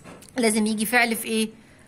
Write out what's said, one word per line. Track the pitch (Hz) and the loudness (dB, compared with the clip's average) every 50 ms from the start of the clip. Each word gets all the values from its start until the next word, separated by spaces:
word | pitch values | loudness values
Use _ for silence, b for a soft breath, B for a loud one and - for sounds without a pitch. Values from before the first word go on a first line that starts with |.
| - - - - - - - | -20 -20 -20 -20 -20 -10 -4
لازم | 262 - 220 214 226 214 | 0 0 2 2 2 0
يجي | 214 220 208 220 | 0 -2 -2 -2
فعل | - 247 247 233 233 226 | 0 2 2 2 2 0
في | 220 - - | -2 -4 -2
ايه؟ | 220 220 220 220 B B B B B B B | -2 0 -2 -2 B B B B B B B